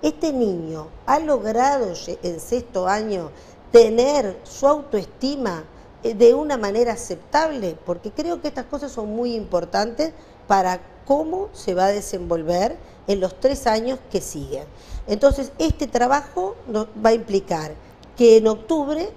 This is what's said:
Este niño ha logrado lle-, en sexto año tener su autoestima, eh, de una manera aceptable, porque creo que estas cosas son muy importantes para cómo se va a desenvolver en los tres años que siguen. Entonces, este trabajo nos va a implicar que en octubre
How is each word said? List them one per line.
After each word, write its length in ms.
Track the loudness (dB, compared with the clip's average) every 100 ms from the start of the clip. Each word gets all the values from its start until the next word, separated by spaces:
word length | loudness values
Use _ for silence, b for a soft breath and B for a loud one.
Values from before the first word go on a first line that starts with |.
Este 320 | -2 -2 -2
niño 560 | 0 -2 -2 -8 -10 -12 -14 -2
ha 140 | 0
logrado 720 | 2 -2 0 0 2 2 -2
lle-, 260 | -6 -10 -8
en 180 | -8 -8
sexto 480 | -4 -6 -4 -4 0
año 420 | -2 -2 -6 -6 B B B 6
tener 640 | 8 8 4 2 2 -2 -6
su 240 | -16 0 2
autoestima, 960 | 2 -2 -6 -6 -6 -6 -4 -4 -6 -10 B B -8
eh, 100 | -8
de 200 | 6 6
una 240 | 6 2 -2
manera 340 | -2 0 0
aceptable, 880 | -2 -8 -12 -2 0 0 -2 -6 -8 -8
porque 260 | -8 -8
creo 300 | -8 -6 -4
que 80 | -6
estas 160 | -8 -10
cosas 260 | -8 -8
son 240 | -8 -8 -4
muy 180 | -4
importantes 800 | -6 -4 -4 -2 -2 -2 -2 -4 -4 B B 0
para 360 | 2 2 -2 -8 -20 0
cómo 420 | 0 0 -6 -8
se 200 | -8 -4
va 120 | 0 2
a 80 |
desenvolver 840 | 0 -4 -8 -4 -4 -2 0 -2 -4 B B -4
en 140 | -2
los 180 | -2 0
tres 260 | 0 0 0
años 320 | 0 -2 -6 -6
que 80 | -6
siguen. 460 | -6 -12 -10 -12 -12 B B B -4
Entonces, 460 | 4 4 4 -4 -2
este 300 | -2 -2 -2
trabajo 720 | 0 2 2 -2 -6 -6 -8 -6
nos 200 | -6 -6 0
va 80 | 2
a 20 |
implicar 640 | 2 2 -4 -2 -6 -6 -12 B B -20 4
que 180 | 8 10
en 120 | 8
octubre 640 | 0 -2 -2 0 -4 -6